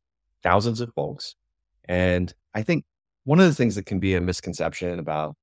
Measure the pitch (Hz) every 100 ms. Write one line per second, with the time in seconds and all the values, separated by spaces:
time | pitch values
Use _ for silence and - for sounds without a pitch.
0 | _ _ _ _ 90 95 117 110 117 -
1 | 73 - - - _ _ _ _ - 90
2 | 90 90 90 - _ 107 110 165 - _
3 | _ _ 135 160 185 143 120 98 95 98
4 | 95 92 90 87 - 82 82 - 90 87
5 | 78 78 76 78